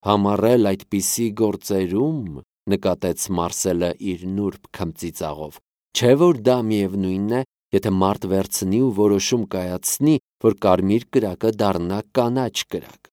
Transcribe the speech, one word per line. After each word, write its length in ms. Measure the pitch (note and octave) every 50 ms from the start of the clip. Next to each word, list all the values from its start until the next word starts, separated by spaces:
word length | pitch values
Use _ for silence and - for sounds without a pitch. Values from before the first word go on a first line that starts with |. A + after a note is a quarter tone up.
| _
«Համառել 580 | G2 G#2 G#2 G2+ G2+ G#2 G2+ G2 A2+ B2 B2 A2
այդպիսի 600 | G2+ F#2+ G2 - _ - G2+ F#2+ - - - A#2+ A#2
գործերում», 880 | G#2 G#2+ A2+ G#2+ G2 - - - G#2 F#2+ F#2+ F2+ F2+ G2+ B2+ D3+ D#3+ D3+ A#2 F2+ D2+ C2+ B1 _ _ _ _
նկատեց 640 | - G2 F#2+ - G2+ F2+ E2 - F#2 E2 - - -
Մարսելը 600 | G2 F2 E2+ F2 - - - F#2+ F2+ E2+ F2+ F2 E2+
իր 240 | - - G2+ F2+ E2+ F2+
նուրբ 440 | F#2 F#2+ G2 G#2 G2 F2 - _ -
քմծիծաղով, 920 | - - F#2+ E2+ D#2 - - E2+ D#2+ - E2+ D#2 D2+ D2+ D#2 D2+ - - _ _ _ _ _ _ _
«չէ՞ 180 | - A#2+ A#2+ B2+
որ 240 | C#3+ E3+ F3 E3+ B2
դա 180 | G#2 A#2+ B2+ B2+
միևնույնն 760 | A#2 A2 A2 G#2 G2+ F#2+ F#2 G2+ F#2+ F#2+ F#2 F#2+ G2+ G#2 A2+
է, 80 | B2+ C3 - _ _ _ _ -
եթե 180 | G2 - G#2+
մարդ 320 | F#2+ F#2+ F#2+ F#2+ G2+ - -
վերցնի 540 | F#2+ F#2 F#2+ G2 - - - - F#2 F#2+ A2
ու 160 | C3 C3 A2
որոշում 500 | F#2+ G#2 G#2 G2+ G2 - - - A#2+ A2
կայացնի, 680 | G2 - F#2+ F2+ F2+ F2+ F#2 - - - - C#3 D3+ D#3 C3+ _ _ _
որ 180 | _ - A2+ G#2
կարմիր 500 | - - G2+ F#2 F2 F#2 F#2+ G2+ A#2 A#2 _
կրակը 420 | - C3+ A2 G2+ F2+ - - A2 A2
դառնա 460 | G2+ A2 G2+ F#2+ F2 E2+ F2 F#2+ G2+ G#2+ _
կանաչ 480 | _ C3 A#2+ A#2+ A#2+ C3 C3 A2+ - - -
կրակ։ 400 | _ - F2+ - - - _ _ -